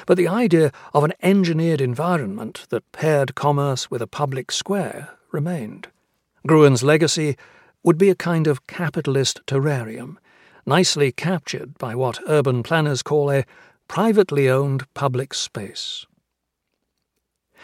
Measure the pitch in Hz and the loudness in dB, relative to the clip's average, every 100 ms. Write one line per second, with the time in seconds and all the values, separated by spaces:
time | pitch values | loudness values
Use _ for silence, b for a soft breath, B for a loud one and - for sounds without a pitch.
0 | - 180 170 202 240 165 151 B B 151 | 2 2 2 2 4 4 4 B B 0
1 | 151 - 180 196 180 160 165 156 131 120 | 0 0 2 4 4 2 0 0 0 -2
2 | 170 175 110 101 110 - - 117 - - | -2 -2 -2 -8 -10 -14 -8 -8 -8 -4
3 | 156 147 135 - 147 143 143 131 - 131 | 0 2 0 -2 0 0 0 -4 -6 -8
4 | 113 - 143 135 - - - 202 135 - | -8 -6 -6 -6 -8 -8 -4 -4 -4 -8
5 | 143 - _ 160 156 175 110 - - _ | -16 -20 _ -6 -4 -6 -8 -12 -20 _
6 | _ _ _ _ 131 156 147 127 131 151 | _ _ _ _ 2 6 6 6 4 2
7 | 160 - 151 127 b b b b - 160 | 2 0 -2 -4 b b b b 0 4
8 | 196 180 170 170 156 135 - - 170 175 | 4 2 0 0 0 -2 -6 -8 -6 -4
9 | 147 135 131 - - 139 143 139 113 113 | -2 0 -2 -4 -4 -2 0 -2 -6 -12
10 | - - b b b b - 151 180 156 | -14 -18 b b b b 0 2 2 2
11 | 143 - 156 180 - - - - 127 117 | 0 0 -4 -4 -6 -12 -12 -10 -8 -4
12 | 127 - - 151 135 123 113 165 151 131 | -4 -4 0 0 2 0 0 0 0 -2
13 | - 151 143 139 - b b b - - | -2 0 2 0 -2 b b b -8 -2
14 | 220 214 190 143 135 131 143 135 131 - | 2 4 2 2 2 2 0 -2 -6 -4
15 | 139 123 135 - - - 98 - - - | -2 -2 -6 -8 -10 -10 -12 -12 -12 -12
16 | - _ _ _ _ _ _ _ _ _ | -16 _ _ _ _ _ _ _ _ _
17 | _ _ _ _ _ B | _ _ _ _ _ B